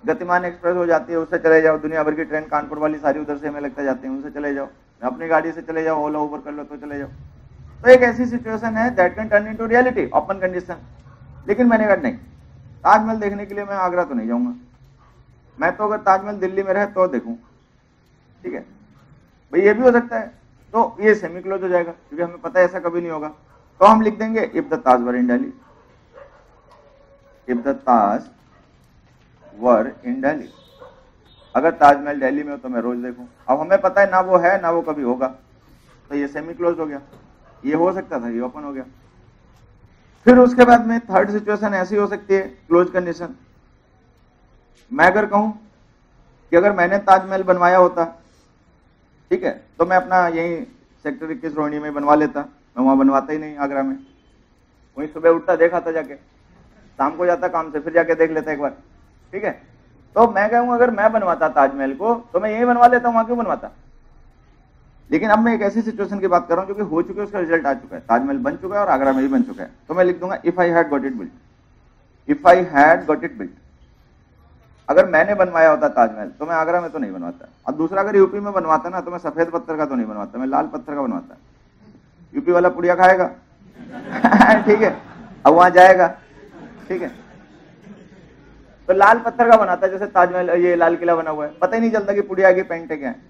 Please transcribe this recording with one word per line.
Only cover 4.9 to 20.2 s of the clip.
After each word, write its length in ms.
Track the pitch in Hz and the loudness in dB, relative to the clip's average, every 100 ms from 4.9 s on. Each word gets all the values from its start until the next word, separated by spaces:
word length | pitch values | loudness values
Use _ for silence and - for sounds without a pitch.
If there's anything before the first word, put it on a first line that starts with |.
| _ | _
अपनी 240 | 120 127 165 | -10 -8 -2
गाड़ी 240 | 160 160 | -2 -2
से 100 | 165 | -10
चले 220 | 165 160 | -10 -6
जाओ, 260 | 160 156 151 | -4 -2 -4
Ola, 220 | 151 147 | -4 -6
Uber 140 | 147 143 | -8 -14
कर 60 | |
लो 120 | 147 | -16
तो 140 | 143 147 | -16 -16
चले 200 | 147 143 | -14 -12
जाओ। 100 | 135 - - - - - - - | -14 -16 -20 -20 -20 -20 -20 -2
तो 60 | 240 | 8
एक 120 | 254 | 8
ऐसी 240 | 247 220 247 | 8 0 -4
situation 500 | 240 220 220 226 220 | -6 -8 -6 -4 -2
है 200 | 233 240 | -2 2
that 240 | 180 214 | 0 0
can 120 | 214 | 0
turn 140 | 208 214 | 0 0
into 200 | 220 226 | -8 0
reality, 500 | 240 254 233 135 - | 2 2 0 -2 -2
open 200 | - 196 | -4 -6
condition। 340 | 185 180 - 170 - - - - - - - | -4 -6 -10 -16 -16 -20 -20 -20 -20 -18 -6
लेकिन 200 | 214 247 | 2 4
मैंने 180 | 220 214 | 4 2
कहा, 100 | 196 | 0
"नहीं, 180 | 139 - - - - - - - | 0 -8 -18 -20 -20 -20 -20 -4
ताजमहल 420 | 165 214 220 220 | 4 4 4 -4
देखने 260 | 202 202 202 | -4 -6 -10
के 80 | |
लिए 100 | 202 | -10
मैं 120 | 202 196 | -8 -4
आगरा 280 | 185 180 | -2 -2
तो 100 | 170 | -2
नहीं 140 | 123 110 | -4 -4
जाऊंगा।" 400 | 120 123 123 - _ _ _ _ _ _ _ _ - | -4 -4 -8 -18 _ _ _ _ _ _ _ _ -4
मैं 180 | 160 180 | -4 -2
तो 60 | |
अगर 140 | 214 214 | -6 -2
ताजमहल 400 | 196 190 202 208 | 0 0 0 -6
दिल्ली 260 | 185 190 | -6 -4
में 100 | 190 | -2
रहे 120 | 190 202 | -2 -2
तो 220 | 190 185 | -2 -2
देखूं, 280 | 127 113 117 _ _ _ _ _ _ _ _ _ _ | -2 -8 -14 _ _ _ _ _ _ _ _ _ _
ठीक 100 | - | -12
है 60 | - - _ _ _ _ _ _ _ _ | -12 -14 _ _ _ _ _ _ _ _
भाई, 80 | 165 | 2
ये 120 | 202 | 2
भी 100 | 214 | 4
हो 80 | 254 | 4
सकता 280 | 233 233 | 4 -2
है। 80 | 226 | -10